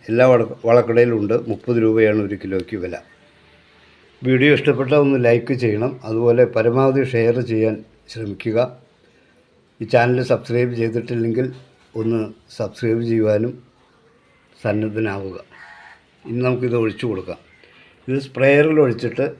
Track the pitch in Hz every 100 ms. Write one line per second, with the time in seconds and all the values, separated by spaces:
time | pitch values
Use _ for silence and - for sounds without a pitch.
0 | - 117 127 123 107 - 113 120 117 117
1 | 120 113 104 117 117 104 - 117 110 110
2 | 107 107 101 98 98 95 90 104 87 87
3 | _ _ _ _ _ _ _ _ _ _
4 | _ _ 127 131 143 139 147 123 131 151
5 | 143 135 120 117 117 131 120 104 123 131
6 | 107 110 120 117 123 113 113 123 135 131
7 | 123 117 117 120 120 110 110 107 - _
8 | _ 113 104 95 117 110 123 - _ _
9 | _ _ _ _ _ _ _ _ 113 123
10 | 120 127 123 120 - 120 123 117 113 117
11 | 117 120 113 113 131 131 - _ _ 113
12 | 110 113 107 - _ - 104 - 117 113
13 | 117 113 107 104 117 - _ _ _ _
14 | _ _ _ _ _ _ 110 104 110 104
15 | 110 98 95 90 - - - - - -
16 | _ _ - 120 127 127 127 117 110 98
17 | 120 95 90 85 _ _ _ _ _ _
18 | - 135 135 120 135 143 151 156 135 110
19 | 120 - 147